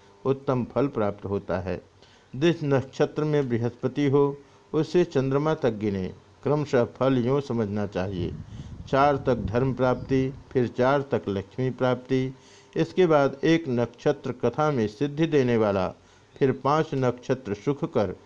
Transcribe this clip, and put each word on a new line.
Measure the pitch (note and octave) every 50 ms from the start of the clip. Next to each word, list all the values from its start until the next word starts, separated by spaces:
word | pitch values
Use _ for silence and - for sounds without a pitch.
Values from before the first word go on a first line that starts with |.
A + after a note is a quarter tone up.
| - - - - -
उत्तम | B2+ C3+ C3 - - C3 B2+ A2+
फल | - - A#2+ C3+ C#3
प्राप्त | - A#2+ G#2+ G2+ G2+ - -
होता | F#2+ G2+ G2 - - E2+ F#2
है। | F#2 F#2+ F2+ - - - _ _ - - - - _ _ -
जिस | B2+ D#3 F3 D#3+ E3+ D#3
नक्षत्र | C#3+ C#3 C3 C3+ - - - D3+ C#3+ - D3 D3+
में | D#3 D3+ D3 C#3 B2
बृहस्पति | A#2+ A2 A#2 A#2+ - - - B2+ B2+ C#3+ D3 C#3
हो, | C3 C#3+ C#3+ C#3+ C#3+ C#3+ - - - - _ _ -
उससे | D#3 D#3 D3+ - F3+ F3
चंद्रमा | E3+ - C3 C3+ C3+ C3+ C#3+ D3 D#3 D#3
तक | D#3 - B2+
गिने। | A2 G#2 G#2+ G#2+ G2 F#2+ F#2 E2+ - - - - - _ -
क्रमशः | B2+ D3 D3+ C#3+ C#3+ - B2 A#2+
फल | A2+ - - B2+ C3+ C3+ B2+ A2+
यूँ | B2 C3+ C#3+
समझना | C#3 - A#2+ A#2 A2 G2 G2+ G#2 G#2 F2+
चाहिए, | - F2+ F2+ G2+ G2 F2 E2+ E2+ - - - - - - - - - - - -
चार | - C3 C#3 D3 C#3+ C3
तक | - C3+ B2
धर्म | A2+ G2+ F#2+ G#2 A#2+ C3 C3+ A#2+
प्राप्ति, | B2+ C3 B2+ B2 B2 B2 - C3 C3 C3 C3 C3+ - - -
फिर | - C3 A#2+ A2
चार | - - B2 C3 C#3+ D3
तक | C#3 - - G#2+ - G#2+
लक्ष्मी | G2 G2 F#2+ - - - B2+ C3
प्राप्ति, | A#2+ - C3 B2+ B2 B2 B2+ - C3 C3 C3 C3 C3 - - - - - - - -
इसके | - D#3+ D#3+ - F#3 F#3
बाद | E3 D#3 C#3+ C#3 C3+ C#3 - -
एक | D#3 E3 D#3+ E3 C#3
नक्षत्र | B2 A#2 A#2+ A#2 - - - D3+ C#3+ C#3+ - C3
कथा | A#2+ - - B2+ - - D3+ D#3
में | D3 B2 G#2+ G#2
सिद्धि | - - C#3+ C#3+ C#3+ D3 E3 D#3+
देने | D3+ C#3+ B2+ B2 A#2+ A2
वाला, | A2 G#2 G2 G2 F2+ F2 - - _ - - - _ _ _ -
फिर | C#3+ C3
पाँच | B2+ C3 - C3+ D3 D#3 D#3 D#3+ D3+
नक्षत्र | C3+ C3 B2 B2 B2+ - - C3 B2+ - G2+ G2+
सुख | - - D3 C#3 C#3+ E3 E3 -
कर, | B2+ G#2 F#2 F2+ - -